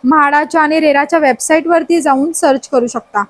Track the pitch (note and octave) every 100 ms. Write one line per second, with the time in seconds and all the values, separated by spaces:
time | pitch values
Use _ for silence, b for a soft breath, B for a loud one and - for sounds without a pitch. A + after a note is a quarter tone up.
0 | B3+ D4+ C#4+ D4 D4+ E4 D4+ D#4 D#4 C#4
1 | D4 E4+ D4 B3 - D#4+ E4 E4+ E4 E4+
2 | D4 C4+ D4 D#4+ D#4+ C4+ - C4+ A#3 A3+
3 | - G#3 G3+